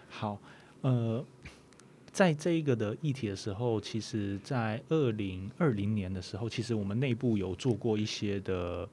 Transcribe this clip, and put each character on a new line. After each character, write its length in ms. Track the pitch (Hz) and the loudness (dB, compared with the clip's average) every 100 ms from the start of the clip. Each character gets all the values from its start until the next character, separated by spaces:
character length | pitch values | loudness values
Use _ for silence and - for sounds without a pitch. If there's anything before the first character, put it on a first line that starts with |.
| - | -14
好， 320 | - 107 101 - - - - | -6 -4 -4 -12 -20 -20 -2
呃， 420 | 135 123 113 113 - - - - - - - - - | 2 4 2 0 -4 -14 -20 -20 -20 -20 -20 -20 -4
在 200 | - 185 | 4 4
这 180 | 151 180 | 4 2
一 100 | 165 | 2
个 120 | 143 | 2
的 220 | 117 104 113 | 2 2 0
议 100 | 156 | -2
题 160 | 127 104 | 0 -2
的 80 | 98 | -2
时 160 | 110 | -4
候， 300 | 98 123 110 | -2 0 0
其 180 | - 110 | 0 -6
实 400 | - 110 101 98 | -2 -2 -2 -4
在 400 | - 131 110 113 - | -2 -2 0 -2 0
二 240 | 160 131 | 2 2
零 400 | 110 98 92 95 - | 0 -2 -4 -6 0
二 160 | 165 | 2
零 200 | 101 101 | 2 2
年 200 | 107 92 | 0 0
的 80 | 92 | -4
时 160 | - 95 | -6 -6
候， 100 | 117 | -4
其 160 | - | -4
实 100 | 110 | -2
我 120 | 110 98 | 0 0
们 120 | 107 | 0
内 120 | 139 | 0
部 240 | 117 123 107 | 2 2 2
有 160 | 92 90 | 0 0
做 180 | 131 | 0
过 240 | 101 120 107 | 2 2 2
一 80 | 107 | 0
些 340 | - 104 98 | -2 -2 -2
的 480 | 98 92 87 87 87 | -2 -2 -2 -4 -8